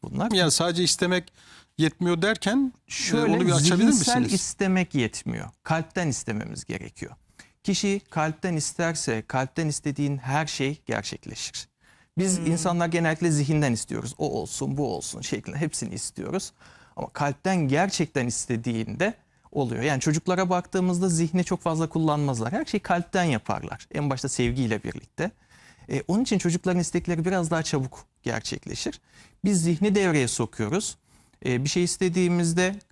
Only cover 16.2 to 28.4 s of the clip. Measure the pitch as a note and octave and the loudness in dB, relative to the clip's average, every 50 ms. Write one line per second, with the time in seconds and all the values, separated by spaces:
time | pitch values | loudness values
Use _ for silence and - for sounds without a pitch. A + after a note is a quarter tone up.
16.2 | F#2+ - D3+ F#3+ - - - _ - - - - - - _ - - - - - | -8 -6 -6 -6 -6 -8 -12 _ -20 -20 -20 -20 -20 -18 _ -10 -10 -10 -4 -2
17.2 | D3 C#3+ C#3 - - F#3 F#3+ F3+ D#3 C3 C3+ D3+ F#3 G3+ - - E3+ D3+ - C#3+ | -2 -2 -2 -2 -2 0 2 2 2 2 4 2 2 2 0 -2 -2 -2 0 0
18.2 | B2 A#2+ A2+ - - - B2 A2+ A#2 B2+ A#2 A2+ A2+ A2 G#2 A2+ F3+ G#3+ A#3 - | 0 0 -2 -4 -4 -4 -4 -2 -2 -2 -2 -2 -4 -4 -2 -2 -2 -2 -2 -4
19.2 | _ _ _ _ _ _ - D3 C#3 A#2 A2+ A2 A#2+ D3+ D3+ C3 - E3 D3+ E3 | _ _ _ _ _ _ -4 -4 -2 -2 -2 -2 0 0 0 0 0 0 0 0
20.2 | - - F3+ F3+ F#3+ F3+ F#3 F3+ F3 - - F#3+ F#3 F#3 F3+ F3 F#3 F#3+ E3+ D#3+ | 0 0 0 0 2 2 0 0 -2 -2 -2 0 2 2 2 2 2 2 2 2
21.2 | E3+ D#3+ D#3+ F#3 F3 - F#3 E3 - E3+ D#3+ D#3 E3 D#3+ - E3 D#3+ D#3+ D3 D3 | 0 2 2 0 0 0 -2 -2 0 -2 0 0 0 0 0 2 2 2 2 2
22.2 | D3 C#3 C3 A2+ A2+ A#2 D#3+ B3 D#4+ - - G#3 - - F3+ F3 E3+ - - F#3+ | 2 0 0 -2 -2 -2 -2 -4 -2 -2 -2 -4 0 0 0 0 0 0 0 0
23.2 | F3+ E3 C3 G#2+ - - G#2+ - - - - - - - - D3 D3 C#3+ C3+ C3 | 2 2 2 0 0 -2 -4 -4 -6 -8 -12 -12 -12 -8 -6 -2 -2 -2 -2 -2
24.2 | - C3+ - - B2 A#2+ A#2+ C3 C3 A2+ A2 G#2 - A#2 - - - - _ - | -4 -4 0 0 2 2 2 0 0 0 0 -2 -2 -6 -8 -10 -14 -14 _ -4
25.2 | D#3 G3+ - _ _ _ - - - - - - - - - C#3 - - F3 G#3+ | -4 -4 -6 _ _ _ -20 -20 -20 -20 -20 -20 -10 -6 -4 -4 -2 0 0 0
26.2 | B3+ - G#3 F#3 - F3 E3 F3+ - - F3+ F3 E3 - - F3+ - F3 F3 E3 | 2 2 0 2 2 2 0 0 0 0 0 2 0 0 -2 -2 -2 0 -2 0
27.2 | D#3+ F#3 F#3+ F#3 E3+ D#3+ E3+ D#3+ D#3+ - - C#3+ C3 B2+ - - - _ _ _ | 0 0 0 0 0 0 0 0 0 0 -2 -2 -2 -4 -8 -14 -20 _ _ _
28.2 | _ A#2+ A2+ A2+ | _ -4 -4 -4